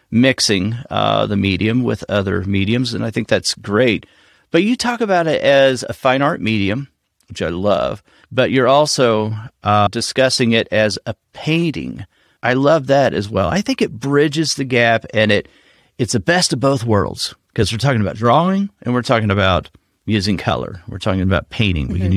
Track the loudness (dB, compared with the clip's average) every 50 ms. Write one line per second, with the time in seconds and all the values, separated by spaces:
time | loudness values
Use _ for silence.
0 | _ -2 0 2 2 2 2 0 0 0 0 0 0 -2 -4 -6 -8 -6 -4 -2
1 | 0 0 0 0 0 0 0 0 0 0 0 0 0 0 0 0 0 -2 -4 -4
2 | -4 -4 -2 -2 0 0 -2 -4 -2 -2 -2 -2 0 0 0 -2 -2 -4 -4 -6
3 | -6 -6 -6 -6 -4 -2 -2 -2 -2 -2 -8 -8 -6 -2 2 2 4 2 2 0
4 | -4 -10 _ _ _ _ _ _ _ _ 0 2 2 2 0 -2 -2 -4 -4 -2
5 | -2 0 0 0 2 0 0 0 2 4 4 4 4 4 2 0 -4 -8 -6 -2
6 | 0 0 2 2 2 0 -2 -2 -2 -2 0 0 0 0 -2 -4 -6 -10 _ _
7 | _ _ _ _ _ -16 -10 -6 -6 -4 -4 -2 0 2 2 2 0 -2 -4 -8
8 | _ _ _ _ _ -8 -2 0 0 2 2 2 4 4 4 4 2 2 0 2
9 | 2 2 2 2 0 -2 -6 -8 -12 -14 _ _ -2 2 2 4 2 2 0 -2
10 | -6 -4 0 0 2 2 2 2 2 2 2 2 0 0 0 0 2 0 0 -4
11 | -8 -10 -10 _ _ _ -18 -10 -4 -2 -2 0 0 -2 -4 -6 -8 -10 -10 -12
12 | -14 -16 _ _ _ _ _ _ -2 0 0 2 4 4 2 2 2 2 2 4
13 | 4 2 0 -2 -4 -2 -2 -2 0 0 -2 -2 -2 -2 -2 -2 -2 -4 -4 -6
14 | -4 -2 0 0 0 0 0 -2 -4 -4 -4 -6 -4 -2 0 2 2 2 2 0
15 | -2 -4 -2 0 2 2 2 0 -2 -4 _ _ _ _ _ _ _ _ _ -6
16 | -4 -2 -2 -2 0 0 0 0 0 0 -2 0 0 0 0 0 0 0 2 2
17 | 0 -2 -4 -8 -10 -10 -10 _ _ _ -4 -2 -2 -2 -2 -2 0 0 2 2
18 | 0 -2 -2 0 2 4 4 4 4 2 0 0 -2 -4 -6 -8 -4 -2 -2 -2
19 | 0 0 0 2 2 2 2 2 2 2 2 0 -2 -4 _ _ _ _ _ _
20 | _ -2 -2 0 0 0 -2 -2 -2 -2 -2 -2 -4 -8 -10 -14 -14 -14 -12 -6
21 | -4 -2 0 0 2 2 0 0 -2 -4 -4 -2 0 0 0 0 -2 -4 -2 -2
22 | 0 2 2